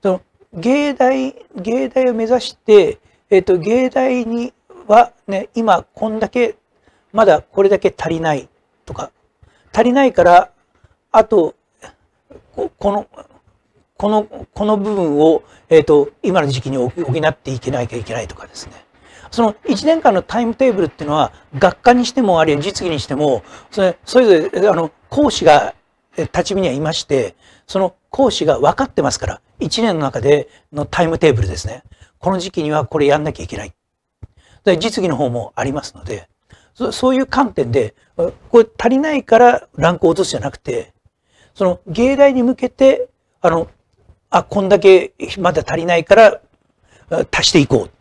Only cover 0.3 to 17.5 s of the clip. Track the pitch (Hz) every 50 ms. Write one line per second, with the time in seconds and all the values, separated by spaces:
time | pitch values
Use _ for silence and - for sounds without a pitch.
0.3 | _ _ _ _ _ 180 160 233 262 294 285 294 277 - 262 254 262 269 262 262
1.3 | 277 - - _ _ 247 180 208 226 254 269 247 - 262 262 254 240 220 226 220
2.3 | 247 247 - - - _ _ - 214 208 180 143 - _ _ _ _ _ _ _
3.3 | 208 190 185 - 185 180 156 208 226 254 262 254 254 269 262 262 254 247 240 226
4.3 | 233 233 233 254 _ _ _ _ - - - 214 208 226 233 - _ _ _ -
5.3 | 196 190 - - _ 233 226 220 190 147 - _ _ - - 220 214 220 220 190
6.3 | _ 247 247 220 - _ _ _ _ _ _ _ _ _ _ _ - 208 220 196
7.3 | 160 147 - _ _ - 196 196 202 190 - 190 - - - 160 165 160 165 160
8.3 | 151 135 - _ _ _ _ _ _ _ _ - 127 - - - _ _ _ _
9.3 | _ _ _ _ _ _ _ _ - - 233 240 247 277 277 254 - - 175 175
10.3 | 175 175 - - _ _ _ _ _ _ _ _ _ _ _ _ - 226 220 220
11.3 | 226 202 165 151 - _ _ _ _ _ - - _ _ _ _ _ _ _ _
12.3 | - - _ _ _ - - 339 _ _ - 202 202 208 - _ _ - - _
13.3 | _ _ _ _ _ _ _ _ _ _ _ _ _ _ - 208 214 214 208 -
14.3 | - - - _ _ - 208 214 214 208 196 208 214 196 180 160 147 147 151 160
15.3 | 165 - - _ _ _ _ _ 165 160 147 - 151 147 139 139 _ _ - 247
16.3 | 185 190 151 143 135 127 - 135 135 131 123 123 - 175 170 139 131 160 151 156
17.3 | 156 _ _ -